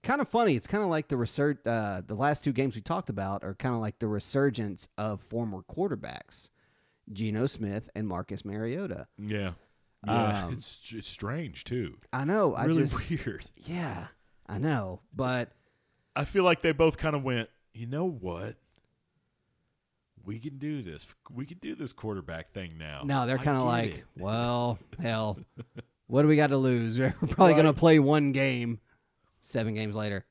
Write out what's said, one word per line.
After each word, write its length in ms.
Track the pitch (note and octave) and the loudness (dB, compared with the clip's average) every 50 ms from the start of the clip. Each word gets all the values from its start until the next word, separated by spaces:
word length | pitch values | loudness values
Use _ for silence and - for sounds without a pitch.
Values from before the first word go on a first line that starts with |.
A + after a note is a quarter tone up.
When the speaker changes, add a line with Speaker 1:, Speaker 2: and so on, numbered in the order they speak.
| - | 0
Speaker 1:
kinda 200 | - B3+ D4 B3 | 0 0 0 0
funny. 300 | - - A#3 A#3 G3+ C#3 | 2 4 4 6 6 4
It's 100 | A#2 - | 2 0
kinda 220 | - - G#3 G#3 | -2 -2 0 2
like 220 | F#3 E3 D#3 D3+ _ | 2 0 0 0 _
the 80 | C#3+ | 0
resur-, 400 | B2 A#2+ A2+ - - C#3+ D3 C#3+ - _ | 0 0 -2 0 2 2 2 2 0 _
uh, 340 | A2+ A#2 A2+ G#2+ G2+ G2 F2+ F2+ | -2 -2 0 -2 -2 -4 -6 -6
the 80 | - A2+ | -8 -4
last 280 | G2+ C3 D3 D3+ - - | 0 0 0 0 0 0
two 80 | D3 B2+ | -2 0
games 200 | B2 C3+ C3+ - | 2 0 0 -2
we 60 | A#2 | -6
talked 280 | G2 - E3+ F#3 F#3 - | -4 -4 -4 -4 -4 -6
about 340 | G#2+ G2+ F#2+ G2 G2+ G2 - | -6 -4 -4 -4 -4 -4 -6
are 100 | G2 F#2 | -8 -8
kinda 240 | _ - C3 B2 | _ -2 -2 -2
like 220 | A#2 A2 G#2+ - _ | 0 -2 -4 -4 _
the 80 | A#2 | -4
resurgence 800 | G#2+ G#2+ G2+ - - - C#3 C#3 C#3+ A2+ A#2+ A2 G2+ F#2+ - - - _ | -2 -2 -2 -4 -2 0 2 2 2 2 -2 -6 -6 -6 -10 -14 -14 _
of 240 | - G#2 A2 G#2 F#2+ | -6 -4 -4 -4 -6
former 400 | - _ A2+ A#2 A#2+ A2 G2 F#2 F2+ - | -8 _ -6 -4 -4 -4 -6 -8 -10 -10
quarterbacks, 800 | - D#3 F#3 G3+ D3 G2+ - A#1 B1+ B1+ - _ - - - - _ _ _ _ _ _ _ _ _ _ _ - | -4 -4 -2 -2 -2 -6 -8 -12 -12 -14 -16 _ -18 -18 -18 -20 _ _ _ _ _ _ _ _ _ _ _ -14
Geno 340 | G#2 F#2+ A2+ A2 G#2 A2 B2 | -6 -4 -4 -2 0 0 0
Smith 440 | C3+ - - A2 G2+ G2+ G#2+ - - _ | -2 -2 -4 -6 -4 -4 -6 -8 -8 _
and 140 | G#2 A2 | -6 -6
Marcus 360 | G#2 F2+ F2 F#2 - G2+ F#2 - | -4 -4 -6 -6 -8 -10 -10 -8
Mariota. 600 | G2+ G2+ G#2+ A2+ A#2 B2+ F3 G3+ E3 F#2 - C2+ _ _ | -8 -6 -6 -4 -4 -6 -6 -6 -8 -8 -10 -12 _ _
Speaker 2:
Yeah. 340 | - G#2 G#2 G#2+ G#2 G2 F#2 E2+ - _ _ _ _ _ _ _ _ - | -12 -8 -4 -4 -4 -4 -4 -6 -10 _ _ _ _ _ _ _ _ -2
Yeah, 380 | G#2+ A2+ A#2 A2+ G#2+ G#2 G2+ F#2 | 0 2 2 2 2 2 0 -2
Speaker 1:
Um, 60 | E2+ B2 | -4 -6
Speaker 2:
it's, 380 | - - - - - - - A2+ | -8 -8 -14 -14 -14 -14 -12 -12
it's 140 | A2 - | -10 -8
strange, 560 | - - - G#2 G#2 B2+ D#3+ E3 A2+ - - - | -8 -8 -6 -6 -6 -4 -6 -6 -8 -10 -12 -8
too. 340 | - A#2+ B2 G#2+ D2 - - - _ | -6 -4 -4 -4 -6 -8 -14 -14 _
Speaker 1:
I 120 | - B2+ C#3 | -4 -2 0
know. 300 | D3+ G3 A3 G3 D3+ G#2 | 2 2 4 4 2 2
I 100 | - A#2 | 2 2
Speaker 2:
Really 180 | D#3 D#3+ D#3+ C3+ | 2 4 4 2
Speaker 1:
just 200 | C#3+ - - - - | 2 0 -4 -2 -2
Speaker 2:
<laughs> 0 | |
weird. 360 | E3+ C#3 - B2 F#2 - - - _ | -4 -4 -4 -6 -8 -8 -14 -18 _
Speaker 1:
Yeah, 520 | - - - E3+ F3+ E3+ B2+ G2 F2 E2+ - _ _ _ _ _ _ _ | -18 -12 -8 -6 -6 -4 -6 -6 -8 -12 -14 _ _ _ _ _ _ _
I 100 | - G2+ | -10 -6
know, 440 | G2 B2 D#3+ D3 B2 G2+ F#2 F2+ - _ _ - | -2 0 0 0 0 -2 -4 -8 -12 _ _ -6
but 380 | - C3 B2+ B2+ B2 A#2+ - _ _ _ _ _ _ _ _ _ _ _ _ _ | -4 -2 -2 -2 -2 -4 -6 _ _ _ _ _ _ _ _ _ _ _ _ _
Speaker 2:
I 100 | C#3+ D3 | -4 -4
feel 180 | - - G3 F3+ | 0 2 4 6
like 200 | F3+ E3+ - - | 6 4 6 4
they 80 | E3 | 0
both 260 | D#3 C#3 E3 D#3+ D3 | 4 6 4 4 4
kinda 220 | - - D#3 D3 C#3+ | 2 -2 -2 0 0
went, 300 | C3 C3 B2 A#2 A2+ - _ _ _ _ _ | -2 -2 -2 -2 -4 -6 _ _ _ _ _
"You 100 | A2 A#2 | -12 -8
know 200 | A#2+ C3+ D3+ F3+ | -6 -4 -2 -2
what? 500 | F#3 D#3+ A#2 F#2 F#2 E2+ E2+ G2 A2+ A2 _ _ _ _ _ _ _ _ _ _ _ _ _ _ _ _ _ _ _ _ _ _ _ _ _ _ _ _ _ _ _ _ - - | -4 -4 -6 -6 -6 -6 -6 -8 -10 -12 _ _ _ _ _ _ _ _ _ _ _ _ _ _ _ _ _ _ _ _ _ _ _ _ _ _ _ _ _ _ _ _ -18 -12
We 160 | F#2 G#2+ A2 | -10 -10 -8
can 180 | A#2 D3 C#3 C3+ | -10 -12 -12 -8
do 220 | C#3+ D3+ D3+ C#3+ A2 | -8 -8 -8 -8 -8
this. 240 | F2 D2+ D2 - - - _ _ - - | -10 -12 -14 -16 -20 -20 _ _ -14 -12
We 120 | A#2+ C#3 | -12 -12
can 120 | - F3 | -12 -12
do 180 | F3+ - D4+ D#4+ | -14 -10 -12 -10
this 180 | - D#3 B2 - | -8 -10 -12 -10
quarterback 580 | - - A2 G#2 F#2+ D#2+ F2+ E2 E2 D#2+ _ | -8 -8 -6 -6 -6 -8 -8 -10 -10 -10 _
thing 260 | _ G2+ F#2 E2+ D#2+ | _ -12 -12 -10 -12
now." 240 | D#2+ D#2+ D2+ D2 C#2 C#3 | -12 -12 -10 -10 -8 -4
Speaker 1:
No, 220 | C#3 C#3 C3+ C3 | -2 -2 0 0
they're 140 | A#2+ C3 B2+ | 0 -2 -2
Speaker 2:
I 40 | C3+ | 0
Speaker 1:
kinda 160 | D3 C#3 C3 | 0 0 2
Speaker 2:
get 60 | B2+ | 2
Speaker 1:
like, 240 | B2 A#2+ A#2 A#2 G#2+ D#2 | 2 2 2 0 -2 -6
Speaker 2:
it. 80 | C2+ - - _ | -8 -14 -18 _
Speaker 1:
"Well, 600 | - F2+ G2 A2 A#2 A#2+ A#2+ A#2+ B2 A#2+ A#2+ A#2 F#2 - _ - - | -8 -6 -4 -2 -2 -2 -2 0 0 0 -2 -4 -6 -8 _ -10 -6
hell, 400 | - A#2 A2+ A2 A2 G#2+ F#2+ - - _ _ - A#2 _ _ | -4 -2 -2 -2 -2 -2 -4 -6 -10 _ _ -18 -18 _ _
Speaker 2:
<laughs> 340 | A#2 - _ _ _ _ | -18 -18 _ _ _ _
Speaker 1:
what 140 | - A#2 C3+ | 2 4 6
do 60 | D3 | 8
we 80 | D3+ D#3 | 8 8
got 120 | D3 D3+ | 6 6
to 100 | C#3 C#3 | 4 4
lose? 400 | C3+ C3 C3 B2+ A#2+ A2+ A2+ A2+ B2 | 2 4 4 2 2 2 0 0 2
<laughs> 0 | |
We're 140 | C3 B2+ - - | 0 0 0 0
probably 320 | - C#3+ - - F#3 F3+ D3+ | -2 -2 6 8 8 10 10
gonna 140 | D#3 D#3 D#3 | 10 8 6
Speaker 2:
Right. 60 | C#3+ | 6
Speaker 1:
play 220 | - D#3+ E3 D#3+ D#3 | 6 8 8 10 10
one 320 | C#3 C#3 D3+ D3+ C#3+ C#3 | 8 8 6 4 4 4
game 480 | C3 C3+ C3+ C3+ B2+ B2 A#2+ A#2 A#2 G#2+ _ _ _ _ _ _ _ _ _ _ _ _ | 2 2 2 0 0 0 -2 -2 -4 -6 _ _ _ _ _ _ _ _ _ _ _ _
seven 320 | _ - - B2 A2 A2 G#2+ | _ -4 -2 -2 0 0 -2
games 220 | G#2+ A2 G#2 G#2 | -2 -4 -2 -2
later." 300 | A2 G#2+ G#2+ G2+ F#2+ - _ | -4 -2 -2 -4 -4 -6 _